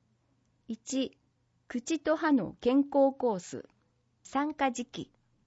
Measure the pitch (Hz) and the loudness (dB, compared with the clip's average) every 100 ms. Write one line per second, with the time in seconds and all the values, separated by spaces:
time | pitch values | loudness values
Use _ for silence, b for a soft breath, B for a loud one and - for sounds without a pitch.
0 | _ _ _ _ _ _ - - - 262 | _ _ _ _ _ _ -16 -14 -6 -4
1 | - - _ _ _ _ - 247 - 320 | -4 -8 _ _ _ _ -10 -8 -4 -2
2 | - 311 320 269 170 - 240 269 277 285 | 0 0 2 2 0 -4 2 2 4 4
3 | 269 269 247 190 - 120 - _ _ _ | 4 2 -2 -2 -6 -14 -14 _ _ _
4 | _ _ - 262 302 294 269 240 240 - | _ _ -6 -4 -2 -2 -2 -2 -10 -12
5 | - _ _ _ | -14 _ _ _